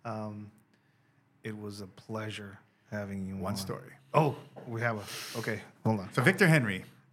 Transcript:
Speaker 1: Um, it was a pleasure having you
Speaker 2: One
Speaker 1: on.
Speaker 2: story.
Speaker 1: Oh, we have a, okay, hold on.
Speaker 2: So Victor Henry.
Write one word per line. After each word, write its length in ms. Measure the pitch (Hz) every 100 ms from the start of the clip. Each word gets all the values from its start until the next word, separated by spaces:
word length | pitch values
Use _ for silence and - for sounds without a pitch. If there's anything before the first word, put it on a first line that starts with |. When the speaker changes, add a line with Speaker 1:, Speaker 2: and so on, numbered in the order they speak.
| 120
Speaker 1:
Um, 440 | 110 107 104 104 - _ _ _ _ _ _ _ _
it 140 | 113 107
was 240 | 104 101
a 60 | 98
pleasure 680 | - - 110 110 104 101 98 _ _ _
having 340 | 107 101 98 95
you 100 | 95
Speaker 2:
One 180 | 90
Speaker 1:
on. 40 | 98
Speaker 2:
story. 340 | 95 95 - - -
Speaker 1:
Oh, 220 | 147 151 117 - - -
we 140 | 113
have 160 | 120 110
a, 400 | 98 - - 120
okay, 220 | 113 107 - - -
hold 140 | 107
on. 100 | 95
Speaker 2:
So 80 | -
Victor 260 | 127 190 185
Henry. 360 | 160 113 95 - - _